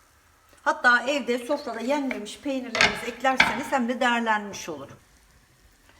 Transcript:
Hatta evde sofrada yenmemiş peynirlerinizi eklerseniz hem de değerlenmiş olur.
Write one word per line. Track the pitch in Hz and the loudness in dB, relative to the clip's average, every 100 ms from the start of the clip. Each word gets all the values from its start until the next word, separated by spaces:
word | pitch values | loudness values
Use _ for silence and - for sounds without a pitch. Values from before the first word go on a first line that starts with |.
| _ _ _ _ _ _ | _ _ _ _ _ _
Hatta | 277 311 254 240 | -2 2 4 4
evde | 240 285 233 247 | 4 -2 0 -2
sofrada | - 285 - 226 | 0 -4 -4 -6
yenmemiş | 233 294 269 214 208 - | -2 0 0 -4 -8 -8
peynirlerinizi | 285 262 240 220 214 - 233 | -4 -4 -2 4 4 2 -8
eklerseniz | - 262 262 202 214 285 | -2 2 4 2 0 0
hem | 277 233 | 0 0
de | 247 | 0
değerlenmiş | 247 233 226 214 208 185 - | 2 2 0 0 -2 -10 -10
olur. | 147 135 - _ _ _ _ _ _ _ _ _ _ | -10 -12 -18 _ _ _ _ _ _ _ _ _ _